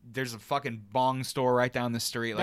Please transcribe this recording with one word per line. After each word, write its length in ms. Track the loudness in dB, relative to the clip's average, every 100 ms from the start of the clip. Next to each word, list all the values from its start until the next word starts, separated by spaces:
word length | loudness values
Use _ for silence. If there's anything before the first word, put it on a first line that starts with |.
there's 300 | -10 -4 -4
a 40 | -6
fucking 460 | -4 -4 -2 -8 -4
bong 320 | 2 2 2
store 300 | -2 0 4
right 180 | 4 4
down 200 | 2 -2
the 60 | -2
street. 340 | -2 -2 -2
Like, 80 | 0